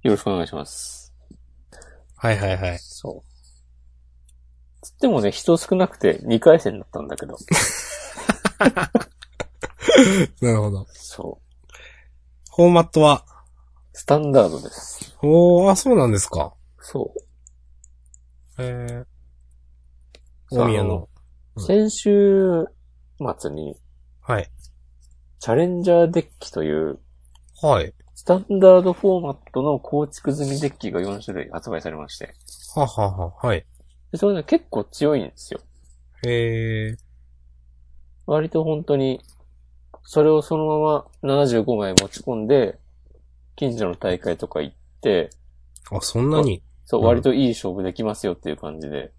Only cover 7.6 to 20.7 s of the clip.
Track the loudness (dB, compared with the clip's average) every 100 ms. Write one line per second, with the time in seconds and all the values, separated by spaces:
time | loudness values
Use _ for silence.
7.6 | -2 -8 -12 -16 -16 -14 -6 -4 -6 2
8.6 | 2 2 -2 -2 -4 _ -20 -14 -14 -12
9.6 | -16 -8 2 6 6 4 0 0 0 0
10.6 | 0 -6 -10 -18 -20 -14 -14 -14 _ _
11.6 | _ -20 -20 -20 -20 -20 _ _ -12 4
12.6 | 6 6 4 4 4 4 -2 -20 -20 _
13.6 | _ _ _ -18 2 2 4 4 4 0
14.6 | -12 -16 -18 -18 -20 -4 4 6 8 6
15.6 | 4 2 4 4 4 2 -2 -4 -6 _
16.6 | -20 _ -12 -8 -8 -10 -18 _ -20 _
17.6 | -20 -20 -20 -20 -20 -20 _ -20 -20 -12
18.6 | -10 -8 -10 -12 -16 -20 -20 -20 -20 -20
19.6 | -20 -20 -20 -20 -20 -20 -20 -20 -8 -2
20.6 | 0